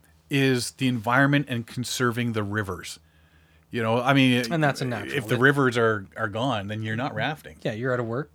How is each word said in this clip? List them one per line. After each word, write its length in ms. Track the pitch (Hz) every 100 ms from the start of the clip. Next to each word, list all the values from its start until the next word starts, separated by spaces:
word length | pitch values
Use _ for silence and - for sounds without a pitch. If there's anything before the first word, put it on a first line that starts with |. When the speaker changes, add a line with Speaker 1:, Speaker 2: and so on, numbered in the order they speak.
| _ _ -
Speaker 1:
is 440 | 143 135 123 -
the 160 | - 131
environment 580 | 123 110 127 139 143 143
and 180 | 120 110
conserving 680 | 127 117 - 123 117 120
the 100 | 110
rivers. 560 | 101 107 98 87 - - _ _ _ _ _ _ _
You 120 | 117
know, 180 | 110 120
I 120 | 127
mean, 400 | 139 131 123 120
Speaker 2:
And 100 | 165
that's 180 | 147 135
a 40 |
Speaker 1:
if 60 | 127
Speaker 2:
natural. 360 | 110 65 139 110
Speaker 1:
the 60 | 120
Speaker 2:
It 40 |
Speaker 1:
rivers 380 | 135 143 127 117
are, 280 | 113 104 95 -
are 120 | 110
gone, 380 | 107 135 110 98
then 140 | 107
you're 140 | 110 110
not 180 | 143
rafting. 420 | 107 127 151 - -
Speaker 2:
Yeah, 100 | 143
you're 200 | 110 127
out 80 | 123
of 60 | 113
work. 240 | 120 -